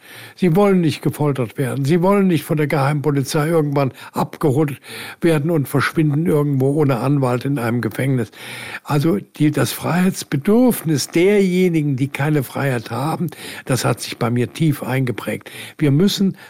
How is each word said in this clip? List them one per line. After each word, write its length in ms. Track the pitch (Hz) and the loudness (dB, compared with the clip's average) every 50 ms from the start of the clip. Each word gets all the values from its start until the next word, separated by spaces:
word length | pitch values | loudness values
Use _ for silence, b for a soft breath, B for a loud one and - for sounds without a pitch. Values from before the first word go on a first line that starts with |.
| B B B B B B B | B B B B B B B
Sie 200 | B - 185 156 | B 0 2 4
wollen 260 | 196 208 202 196 185 | 4 4 4 4 4
nicht 200 | 170 156 - - | 4 2 0 0
gefoltert 560 | - 156 - - 147 147 139 131 117 110 - - | -2 -4 -2 0 0 0 0 0 -4 -6 -4 -6
werden. 280 | 143 120 117 131 139 | -4 -4 -2 -2 0
Sie 180 | 135 175 180 160 | 2 2 2 4
wollen 240 | 185 202 202 196 190 | 4 4 4 4 2
nicht 160 | 170 143 - | 2 0 0
von 140 | - 170 151 | -2 -2 0
der 100 | 151 143 | 0 0
Geheimpolizei 800 | 165 147 135 143 147 147 131 151 143 139 131 - - 160 147 156 | 0 0 0 0 0 0 0 0 0 0 0 0 0 -2 0 2
irgendwann 460 | 170 165 151 147 139 143 139 131 - B B B | 2 2 2 2 0 0 0 -2 -2 B B B
abgeholt 680 | B - - - - - - 156 123 147 160 147 139 - B B B B B B B B | B -6 -6 -6 -4 -2 0 0 2 2 0 0 -2 -8 B B B B B B B B
werden 280 | - 170 160 151 139 170 | 0 2 2 2 0 0
und 180 | 175 160 135 - | 0 0 0 0
verschwinden 600 | - 143 - - - 175 160 151 139 147 165 180 | 0 0 0 0 0 0 0 2 2 0 0 2
irgendwo 440 | 170 147 147 147 143 131 131 135 | 2 2 2 0 0 0 2 2
ohne 260 | 143 160 151 139 135 110 | 2 2 2 2 0 0
Anwalt 480 | 117 139 147 143 135 123 123 123 - | 0 0 0 2 2 0 0 -2 -2
in 120 | 143 143 143 | -2 -4 -2
einem 240 | 117 117 117 123 | -2 -2 -2 -2
Gefängnis. 480 | 117 113 - - 120 135 135 127 113 - - B B B B B B B B B B | -2 -4 -4 -4 -2 0 0 -2 -2 -4 -8 B B B B B B B B B B
Also 340 | - 143 147 139 160 165 202 | -2 -2 0 2 2 0 0
die, 320 | - - - - 147 151 | -4 -6 -4 0 0 2
das 220 | 147 - 139 113 | 2 2 -2 -2
Freiheitsbedürfnis 1400 | - - - 123 156 180 180 190 185 - - - - 143 135 - 208 233 254 247 208 - - 165 156 135 - - | -4 -6 -4 -2 0 2 2 0 0 -2 -6 -6 -6 -2 0 2 4 4 4 4 2 0 -2 -2 -2 -2 -2 -2
derjenigen, 880 | - 165 175 190 208 208 202 185 180 180 185 185 165 160 147 147 143 | 0 2 4 4 4 4 4 4 4 2 2 2 2 0 0 0 0
die 140 | 123 143 135 | 0 -2 -4
keine 340 | - - 139 151 151 147 135 | -2 -2 -2 0 0 0 0
Freiheit 480 | - - 127 131 139 131 120 104 - | -2 -4 -4 -2 -2 -2 -4 -4 -6
haben, 400 | 117 113 135 156 156 - 175 151 - B B B B B B | -6 -6 -4 -4 -4 -4 -4 -6 -8 B B B B B B
das 200 | - 135 127 - | -4 -2 0 0
hat 160 | 131 123 - | -2 -2 -2
sich 180 | - - - - | -6 -12 -6 -4
bei 100 | - 117 | -2 -2
mir 240 | 120 120 120 - - | 0 0 -2 -2 -2
tief 300 | - 160 160 139 - - | 0 0 0 0 0 -2
eingeprägt. 640 | - 127 131 135 120 113 - - - 107 - - B B B B B B B | -4 -2 -2 -2 -2 -4 -6 -6 -8 -8 -8 -8 B B B B B B B
Wir 100 | 156 143 | 2 2
müssen 480 | 135 143 190 202 - - 202 190 - B B | 4 4 4 2 2 2 0 0 -2 B B